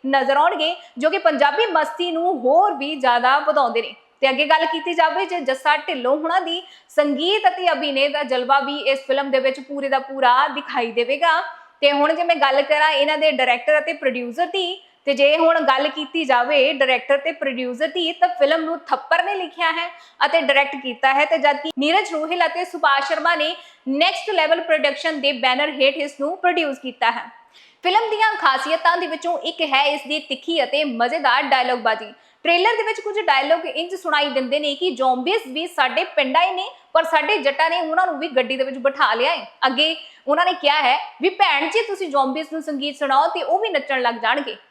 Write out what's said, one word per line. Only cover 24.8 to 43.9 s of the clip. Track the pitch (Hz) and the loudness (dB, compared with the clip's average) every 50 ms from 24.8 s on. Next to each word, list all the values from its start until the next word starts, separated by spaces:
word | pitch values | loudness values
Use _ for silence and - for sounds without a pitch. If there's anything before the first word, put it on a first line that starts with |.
| 262 285 277 - - 330 311 285 | 0 -2 -2 -2 -4 -4 -4 -2
ਦੇ | 254 277 | -2 -2
ਬੈਨਰ | 285 240 233 254 254 262 294 311 | -2 0 0 0 0 0 -2 -4
ਹੇਠ | 285 269 262 277 277 | 0 0 0 0 0
ਇਸ | 320 285 285 285 - | -2 -8 -8 -6 -6
ਨੂੰ | 277 302 359 | -6 -6 -6
ਪ੍ਰੋਡਿਊਸ | - - 359 349 349 320 285 269 269 | 0 0 0 0 0 -2 -4 -6 -8
ਕੀਤਾ | - 254 240 _ 226 226 | -10 -14 -6 _ -2 -2
ਹੈ। | 226 233 - - - - _ _ _ - - _ _ _ - | -2 -4 -12 -14 -18 -20 _ _ _ -20 -20 _ _ _ -2
ਫਿਲਮ | 359 370 427 466 440 | 0 0 0 0 0
ਦੀਆਂ | 427 415 440 427 427 | 0 0 0 0 0
ਖਾਸੀਅਤਾਂ | 427 - 330 349 269 - 294 320 330 330 339 349 | 2 2 2 2 2 0 -2 -2 0 2 0 0
ਦੇ | 349 359 | 0 -2
ਵਿੱਚੋਂ | 302 320 320 - 339 349 - | -6 -8 -6 -4 -4 -4 -4
ਇੱਕ | - 320 330 - | -6 -8 -4 -4
ਹੈ | 330 294 269 269 285 | -2 0 2 2 2
ਇਸ | 285 294 285 - | 2 -2 -4 -6
ਦੀ | 240 294 311 | -6 -6 -6
ਤਿੱਖੀ | 302 - 277 - - - 339 320 254 | -6 -8 -10 -8 -6 -4 -2 -2 0
ਅਤੇ | 247 277 294 311 | 0 0 -2 -2
ਮਜ਼ੇਦਾਰ | 285 233 226 240 247 311 320 285 254 240 269 302 | -2 0 -2 -2 -2 -2 0 0 0 0 0 2
ਡਾਇਲੌਗ | 262 269 262 247 247 247 240 | 2 2 2 2 0 -2 -2
ਬਾਜੀ। | 214 226 220 - 214 208 - _ _ _ _ _ _ | 0 -2 -2 -2 -6 -16 -18 _ _ _ _ _ _
ਟ੍ਰੇਲਰ | 330 339 349 370 453 453 | 0 2 4 4 2 2
ਦੇ | 427 415 | 0 -2
ਵਿੱਚ | 440 427 - | -4 -4 -4
ਕੁਝ | - 415 381 415 | -6 -6 -6 -4
ਡਾਇਲੌਗ | 349 349 269 269 277 294 330 339 330 | 0 0 0 0 2 0 0 0 0
ਇੰਜ | 320 - 302 339 349 381 | -8 -6 -6 -6 -6 -8
ਸੁਣਾਈ | 359 - 330 302 294 294 294 | -8 -4 -2 0 0 0 0
ਦਿੰਦੇ | 247 262 262 247 277 294 | -2 -4 -2 0 -2 -2
ਨੇ | 294 294 285 | -2 -2 -4
ਕਿ | 285 359 370 | -2 -2 -4
"ਜ਼ੋਂਬੀਜ਼ | 269 226 262 254 254 247 247 320 403 453 - | -2 0 0 0 0 0 0 -2 -2 -2 -4
ਵੀ | 269 254 311 339 | -6 -8 -8 -8
ਸਾਡੇ | 359 - - 269 254 233 302 370 | -6 -2 0 0 0 0 -2 -4
ਪਿੰਡ | - - 302 277 262 254 | 0 0 0 0 2 2
ਆਏ | 320 359 381 | 2 2 2
ਨੇ, | 370 359 381 494 - - _ _ - | -2 -4 -8 -8 -12 -18 _ _ 0
ਪਰ | 320 320 | 0 2
ਸਾਡੇ | 320 - 302 294 349 427 | 2 0 0 2 2 0
ਜੱਟਾਂ | 359 269 277 269 - 320 330 | 2 0 0 0 2 0 0
ਨੇ | 339 359 | 0 -2
ਉਹਨਾਂ | 330 311 311 - 330 | -2 0 0 0 0
ਨੂੰ | 359 311 269 | 0 -2 -6
ਵੀ | 302 | -6
ਗੱਡੀ | 330 254 254 247 226 262 | -2 -2 -2 -2 -2 -2
ਦੇ | 262 262 | -4 -4
ਵਿੱਚ | 269 262 | -6 -6
ਬਿਠਾ | 269 233 277 269 285 285 220 220 | -2 -2 -2 0 2 2 2 2
ਲਿਆ | 233 247 302 339 | 2 2 0 0
ਹੈ।" | 277 - - - _ - | -2 -6 -14 -6 _ 0
ਅੱਗੇ | - 254 254 302 320 330 320 - - - - _ | 0 2 2 0 0 0 -6 -12 -20 -20 -10 _
ਉਹਨਾਂ | 262 294 320 359 | 0 2 2 2
ਨੇ | 370 359 | 2 0
ਕਿਹਾ | 359 294 285 285 302 | 2 2 2 2 4
ਹੈ | 285 247 262 - - - - - | 2 2 2 0 -2 -8 -8 -2
ਵੀ | 262 381 | -2 -2
"ਭੈਣ | 359 - 392 349 294 277 311 320 | 2 2 2 2 2 0 0 0
ਜੀ, | 349 440 | 0 -2
ਤੁਸੀਂ | 453 453 392 381 381 320 | -2 -2 -6 -6 -6 -2
ਜ਼ੋਂਬੀਜ਼ | 269 285 269 262 254 311 320 311 311 | 0 0 0 0 -2 -6 -8 -6 -8
ਨੂੰ | 320 | -8
ਸੰਗੀਤ | 302 320 294 269 277 294 285 | -6 -6 -6 -4 -6 -6 -4
ਸੁਣਾਓ | - 294 269 269 277 311 | -4 -2 0 2 2 2
ਤੇ | 339 339 349 320 | 2 -2 -4 -2
ਉਹ | 285 330 381 | -2 0 0
ਵੀ | 440 440 | 0 -2
ਨੱਚਣ | 349 285 - - | -2 -4 -2 -2